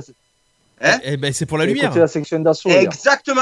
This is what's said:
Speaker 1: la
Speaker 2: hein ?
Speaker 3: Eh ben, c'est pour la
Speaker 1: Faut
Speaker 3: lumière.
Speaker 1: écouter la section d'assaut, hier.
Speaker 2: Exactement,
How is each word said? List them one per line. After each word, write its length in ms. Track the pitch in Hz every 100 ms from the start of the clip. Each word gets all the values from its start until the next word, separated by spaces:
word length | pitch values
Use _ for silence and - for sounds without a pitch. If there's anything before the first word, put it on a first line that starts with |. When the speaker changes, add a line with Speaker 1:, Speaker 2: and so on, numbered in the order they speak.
| 139 _ _ _ _ _ _ -
Speaker 1:
la 120 | 147 240
Speaker 2:
hein ? 40 |
Speaker 3:
Eh 140 | 131 143
ben, 140 | 139
c'est 140 | 131 156
pour 120 | 156
la 80 | 165
Speaker 1:
Faut 40 |
Speaker 3:
lumière. 160 | 269 254
Speaker 1:
écouter 140 | 170
la 80 | 156
section 320 | 160 147 160
d'assaut, 300 | 160 156 190
hier. 120 | 180
Speaker 2:
Exactement, 600 | 190 - 277 277 - 262